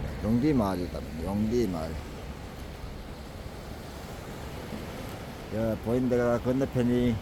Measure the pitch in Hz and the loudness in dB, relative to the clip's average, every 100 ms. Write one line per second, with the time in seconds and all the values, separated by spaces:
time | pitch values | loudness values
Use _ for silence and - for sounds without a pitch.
0 | - - 104 120 147 135 98 90 87 76 | -4 0 2 4 6 6 4 2 -2 -4
1 | 65 78 85 101 110 123 107 85 80 78 | -6 -4 0 2 2 4 2 2 -2 -4
2 | - - - - - - - - - - | -6 -8 -10 -8 -10 -10 -10 -8 -8 -8
3 | - - - - - - - - - - | -10 -10 -10 -10 -10 -10 -10 -10 -10 -10
4 | - - - - - - - - - - | -10 -10 -10 -8 -8 -8 -6 -6 -6 -8
5 | - - - - - 107 113 104 110 123 | -8 -8 -10 -10 -4 0 2 2 2 2
6 | 127 120 120 120 123 131 135 131 120 123 | 4 4 6 4 4 2 2 4 4 6
7 | 123 110 | 4 2